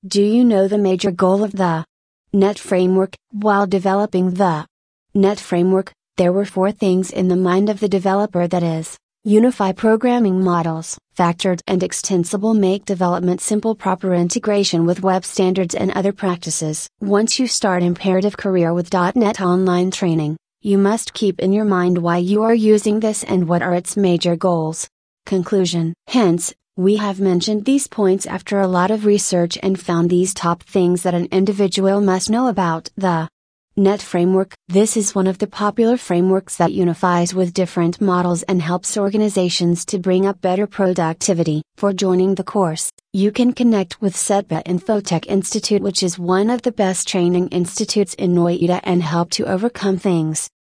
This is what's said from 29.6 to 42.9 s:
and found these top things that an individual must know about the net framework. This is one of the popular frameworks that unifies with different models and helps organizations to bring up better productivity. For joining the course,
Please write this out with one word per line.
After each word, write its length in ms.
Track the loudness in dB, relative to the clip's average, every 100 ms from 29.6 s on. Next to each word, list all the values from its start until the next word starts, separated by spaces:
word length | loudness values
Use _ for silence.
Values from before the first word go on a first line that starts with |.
and 160 | -4 -4
found 300 | -2 0 2
these 240 | 2 0
top 300 | -2 -4 -4
things 400 | -2 0 2 2
that 120 | 0
an 120 | -2 0
individual 760 | 0 0 0 0 2 2 2
must 300 | 2 0 0
know 180 | 0 0
about 400 | 0 -2 -2 -8 -4
the 320 | -2 -2 -4 _ _ _ _ 0
net 220 | 2 2
framework. 540 | -2 0 2 2 0 -8 -2
This 280 | 2 2 0
is 180 | -2
one 120 | 0 -2
of 100 | -2
the 100 | -6
popular 520 | -2 -4 2 2 0
frameworks 580 | 0 0 2 2 -2 -2
that 160 | 0
unifies 600 | 2 0 0 0 2 0
with 180 | 0 -2
different 480 | -2 -2 0 0 0
models 420 | 0 2 0 -2
and 180 | 0 -2
helps 340 | 0 -4 -4 -2
organizations 880 | 0 0 0 0 0 0 0 0
to 140 | -2 -4
bring 260 | 0 2
up 160 | 0 -2
better 260 | -2 -2 -2
productivity. 920 | 0 0 0 -2 -2 -2 0 0 -2 -6 _
For 160 | -4
joining 440 | 0 0 2 2 0
the 60 |
course, 480 | -2 -2 -2 -2 -8